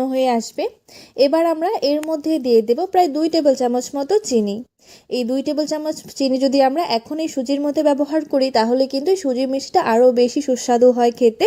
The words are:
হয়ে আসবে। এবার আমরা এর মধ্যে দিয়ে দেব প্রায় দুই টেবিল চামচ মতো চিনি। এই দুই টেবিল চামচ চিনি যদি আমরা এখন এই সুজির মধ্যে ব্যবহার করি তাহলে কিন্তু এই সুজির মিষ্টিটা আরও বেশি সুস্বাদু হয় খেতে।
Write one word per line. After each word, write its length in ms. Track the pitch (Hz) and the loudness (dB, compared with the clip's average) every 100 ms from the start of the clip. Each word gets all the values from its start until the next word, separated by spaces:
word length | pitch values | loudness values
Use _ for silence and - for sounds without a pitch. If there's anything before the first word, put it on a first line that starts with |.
| 262 | -2
হয়ে 220 | 262 262 | 0 0
আসবে। 340 | 233 220 - 415 - _ - - - | 0 -4 -8 -8 -8 _ -20 -8 0
এবার 260 | 277 320 330 | 2 2 0
আমরা 240 | 311 339 440 | 0 -2 -2
এর 180 | 277 302 | 0 -2
মধ্যে 320 | 311 320 311 320 | -2 -4 -2 -2
দিয়ে 220 | 247 226 | 2 2
দেব 180 | 220 240 370 | 2 0 0
প্রায় 240 | 370 349 | 2 2
দুই 180 | 277 320 | 0 0
টেবিল 260 | 330 285 262 | 2 2 2
চামচ 300 | 247 247 254 | 0 -2 -6
মতো 200 | 285 277 427 | -6 -2 -2
চিনি। 380 | 427 240 208 208 254 _ _ - - | 0 -2 -2 -6 -12 _ _ -20 -8
এই 140 | 254 | -6
দুই 180 | 233 269 | -4 -4
টেবিল 240 | 277 294 302 | -4 -4 -4
চামচ 300 | 302 302 302 - - | -4 -6 -10 -10 -4
চিনি 220 | 269 254 | -2 0
যদি 200 | 269 277 | 2 2
আমরা 220 | 262 285 349 | 2 2 -2
এখন 260 | 226 - 302 | -4 -4 -8
এই 100 | 320 | -6
সুজির 300 | - 247 277 | -4 -4 -2
মধ্যে 200 | 294 285 | -2 0
ব্যবহার 380 | 302 277 285 311 302 | 0 0 -2 -4 -2
করি 220 | 277 262 | -2 0
তাহলে 320 | 247 220 254 269 | 0 0 0 0
কিন্তু 220 | 269 302 | -2 -2
এই 80 | 381 | -2
সুজির 280 | 277 247 262 | -2 -2 -2
মিষ্টিটা 340 | 269 - 370 | -4 -2 -2
আরও 260 | 277 226 254 | 2 4 4
বেশি 280 | 240 240 294 | 4 2 0
সুস্বাদু 460 | 285 247 - 240 247 | -2 -2 0 4 4
হয় 200 | 247 240 | 4 2
খেতে। 340 | 233 240 220 | 2 0 2